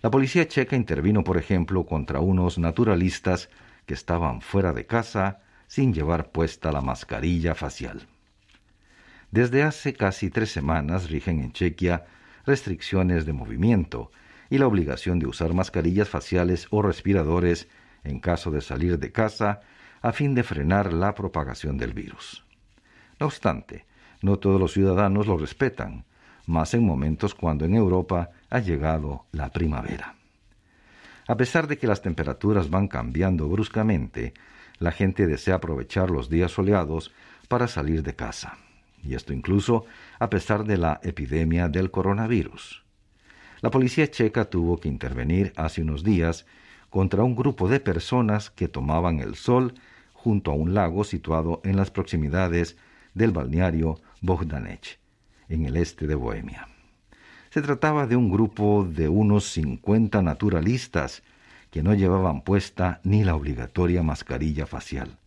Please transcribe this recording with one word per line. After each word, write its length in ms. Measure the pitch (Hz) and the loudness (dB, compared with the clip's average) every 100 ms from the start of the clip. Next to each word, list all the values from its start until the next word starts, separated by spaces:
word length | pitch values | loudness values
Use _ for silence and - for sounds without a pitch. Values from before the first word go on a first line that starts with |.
La 100 | 117 | 4
policía 360 | 135 131 175 160 | 2 4 2 2
checa 280 | - 127 131 | 0 0 0
intervino, 480 | 101 73 85 107 | 0 2 4 2
por 140 | 87 90 | 2 0
ejemplo, 480 | - 92 80 95 85 | 2 0 2 0 0
contra 340 | 80 69 67 | -4 -2 0
unos 400 | 90 92 90 87 | 2 4 2 2
naturalistas 880 | 82 82 113 87 92 - 92 90 - - - - - | 0 2 2 4 2 0 -2 -2 -4 -20 -20 -20 -12
que 100 | 67 | -10
estaban 460 | - 87 80 58 | -2 0 0 -4
fuera 300 | - 98 92 | -2 0 0
de 140 | 62 - | -2 -2
casa 540 | 117 110 107 98 98 _ _ _ | -2 -2 -2 -2 -4 _ _ _
sin 260 | - 135 | 0 2
llevar 360 | 82 76 82 - | 2 0 -2 -2
puesta 400 | - 82 - 80 | -2 -2 -2 -4
la 100 | 71 | -2
mascarilla 760 | 65 64 - - 85 85 82 78 | -4 -8 -8 -4 -2 0 0 -2
facial. 520 | 71 - - - - _ _ _ _ _ _ _ _ _ _ - _ | -8 -10 -12 -14 -18 _ _ _ _ _ _ _ _ _ _ -20 _
Desde 320 | 107 123 131 | 2 4 4
hace 300 | 151 - 147 | 2 0 -6
casi 360 | - 98 - 95 | 0 -2 0 -4
tres 220 | 113 110 | -2 -2
semanas 580 | - 71 82 73 92 85 | -2 -2 0 0 -4 -2
rigen 300 | 76 92 80 | -4 -2 -2
en 140 | 64 | -4
Chequia 520 | - 90 78 90 85 - - - - - | -2 -2 0 -2 -2 -6 -20 -20 -8 -2
restricciones 800 | 139 - 85 - 95 90 87 78 | -2 -2 -8 -2 0 2 2 0
de 80 | |
movimiento 800 | 71 53 57 110 110 - 58 60 _ - - - | -6 -6 0 4 4 2 -6 -12 _ -20 -20 -2
y 100 | 135 | 2
la 80 | 135 | 4
obligación 500 | 101 76 64 85 87 | 2 0 -2 -2 0
de 80 | 71 | -2
usar 280 | - 82 | -2 0
mascarillas 540 | 87 92 90 82 95 101 | 0 0 0 0 2 0
faciales 600 | 76 - 90 87 90 - | -4 -2 0 2 0 0
o 140 | 104 | 0
respiradores 840 | 101 - 95 98 76 87 87 85 - - _ _ | 0 0 0 2 2 2 2 0 -6 -20 _ _
en 160 | 73 65 | -10 -4
caso 320 | 90 85 87 | -2 -2 -2
de 100 | 73 | -4
salir 380 | - 65 87 85 | -4 -2 0 0
de 120 | 67 | -2
casa 500 | - 110 - 104 104 _ - - - | -2 -2 0 -2 -2 _ -20 -20 -4
a 100 | 113 | -4
fin 240 | - 143 123 | 0 0 0
de 80 | |
frenar 500 | 117 76 73 98 98 | 0 -2 2 2 2
la 220 | 82 98 - | 0 0 -2
propagación 640 | 95 82 67 - 76 67 | -4 -4 -6 -6 -6 -4
del 160 | 60 | -6
virus. 520 | 50 - - - - _ _ _ _ _ _ _ _ | -8 -12 -16 -18 -20 _ _ _ _ _ _ _ _
No 60 | 151 | -4
obstante, 600 | - - 71 - - _ _ - _ | -2 -2 -2 -10 -20 _ _ -20 _
no 160 | 95 98 | 0 2
todos 220 | 98 95 | 4 4
los 140 | 92 | 2
ciudadanos 520 | 101 95 92 101 101 104 | 2 2 4 2 2 0
lo 120 | 87 | -2
respetan, 680 | 73 - 135 - - 57 - _ _ - - | -4 -2 -2 -2 -10 -12 -18 _ _ -16 -2
más 300 | 82 80 117 | -2 2 2
en 100 | 113 | 2
momentos 480 | 69 76 78 101 | 2 0 -2 -4
cuando 320 | - 85 76 80 | -2 -2 0 2
en 80 | |
Europa 560 | 110 98 92 90 90 87 - _ | 2 4 2 0 -4 -4 -12 _
ha 80 | 123 | -4
llegado 680 | 101 76 78 80 73 69 _ | 0 0 0 -2 -4 -8 _
la 180 | 78 67 | -8 -6
primavera. 680 | 78 80 71 - - - - _ _ _ _ _ _ _ - - - - | -2 -2 -2 -6 -10 -12 -20 _ _ _ _ _ _ _ -20 -20 -18 -6
A 80 | 113 | 0
pesar 300 | 123 165 160 | 2 2 0
de 120 | 147 | -2
que 80 | 120 | 0
las 160 | 98 | 0
temperaturas 680 | 95 80 71 - 101 104 76 | -2 -2 -4 -2 2 2 2
van 180 | 90 98 | 0 0
cambiando 600 | 65 58 67 95 87 76 | -2 -4 0 2 2 0
bruscamente, 840 | 95 110 110 110 87 57 - 60 - - - - _ | -2 -2 0 0 0 -2 -8 -10 -10 -20 -20 -20 _
la 140 | 85 | -4
gente 340 | - 95 95 90 | 0 0 2 0
desea 300 | 71 - 92 | 2 0 0
aprovechar 560 | 82 71 - 98 92 | 0 -6 -4 0 0
los 180 | 78 64 | 0 0
días 220 | 82 90 | 0 0
soleados 600 | - 98 101 76 80 - _ - - _ | 0 2 2 2 -4 -8 _ -20 -20 _
para 200 | 120 120 | -2 0
salir 360 | - 73 80 | -2 -2 -2
de 120 | 73 - | -2 -8
casa, 440 | 113 - - - _ _ _ _ | -10 -10 -16 -18 _ _ _ _
y 120 | 71 64 | -8 -8
esto 180 | - | -6
incluso 520 | 67 85 101 98 117 - - - - | -8 0 0 2 0 -2 -20 -20 -6
a 100 | 101 | -2
pesar 360 | 98 - 104 107 | 0 0 -2 2
de 120 | 95 | 2
la 220 | 82 76 | 2 0
epidemia 640 | 90 - 67 76 80 85 87 | -6 -6 -4 0 2 2 0
del 220 | 80 92 | 0 -2
coronavirus. 960 | - 95 101 110 117 - - - - _ _ _ _ _ - - - | -2 -2 -2 0 0 -2 -10 -20 -20 _ _ _ _ _ -20 -20 -4
La 100 | 117 | 0
policía 400 | 131 127 156 147 | 2 2 2 0
checa 340 | - 110 120 104 | 2 0 2 0
tuvo 340 | 90 85 82 | 0 0 0
que 100 | 78 | -2
intervenir 640 | 64 64 62 67 90 98 - | -6 -6 -4 0 2 2 -2
hace 260 | 80 - | -4 -2
unos 220 | 78 73 | -4 -2
días 420 | 92 95 82 82 _ - - - _ | 2 2 2 -2 _ -20 -20 -20 _
contra 340 | 95 95 98 | 0 2 2
un 120 | 123 120 | 2 2
grupo 320 | 139 - 92 | 0 0 2
de 120 | 139 | 2
personas 720 | - 85 - 127 113 104 - | 0 -2 0 0 2 0 -4
que 180 | - 85 | -6 -4
tomaban 520 | 67 69 78 87 80 | -2 -2 0 2 0
el 160 | 55 - | -4 -6
sol 380 | - 123 127 123 - - _ | 2 2 2 -4 -20 -20 _
junto 380 | - 117 104 80 | -6 0 0 0
a 20 | |
un 200 | 73 80 | 0 2
lago 300 | 101 87 90 | 2 2 0
situado 580 | 104 85 - 80 80 82 | -4 -4 -2 -2 0 -4
en 120 | 98 98 | 0 0
las 160 | 95 | 0
proximidades 840 | - 95 87 73 87 90 85 85 - _ _ _ | -2 -2 -2 0 0 2 0 -2 -8 _ _ _
del 180 | 92 113 | 0 0
balneario 680 | 82 64 78 92 80 80 80 _ _ | 2 -2 0 2 2 0 -2 _ _
Bogdanech, 800 | 90 87 80 76 55 95 - - _ _ _ _ - | -2 -2 -2 -6 -10 -14 -18 -20 _ _ _ _ -6
en 160 | 80 73 | -4 -2
el 120 | 76 | 0
este 300 | 82 - 76 | -2 -4 -4
de 80 | 76 | -2
Bohemia. 520 | 60 53 53 - - _ _ _ _ - - - _ | -4 -6 -10 -14 -18 _ _ _ _ -20 -20 -20 _
Se 120 | 156 | -4
trataba 460 | 143 139 156 151 131 | -2 0 2 0 2
de 80 | 123 | 4
un 140 | 113 | 4
grupo 560 | 98 110 - 104 104 92 | 4 2 2 4 4 2
de 180 | 78 78 | 0 2
unos 380 | 98 107 104 - | 4 4 4 2
cincuenta 760 | - 73 58 - 110 107 107 | -2 -2 -4 2 2 4 2
naturalistas 1040 | 87 - 104 87 90 127 - 85 65 - _ _ _ - _ | 2 2 0 2 2 0 -2 -4 -4 -10 _ _ _ -20 _
que 140 | - | -2
no 100 | 82 | 2
llevaban 480 | 101 95 95 92 71 | 4 4 4 2 -2
puesta 580 | - 98 - - 90 85 | 0 0 0 -2 -2 0
ni 200 | 92 104 | 2 4
la 120 | 95 78 | 4 2
obligatoria 640 | 71 60 60 - 87 87 | -2 -6 -6 0 2 2
mascarilla 640 | 80 76 - 64 78 73 71 | 0 -2 -6 -4 -2 -2 -6
facial 520 | - - 67 60 - | -10 -10 -10 -10 -14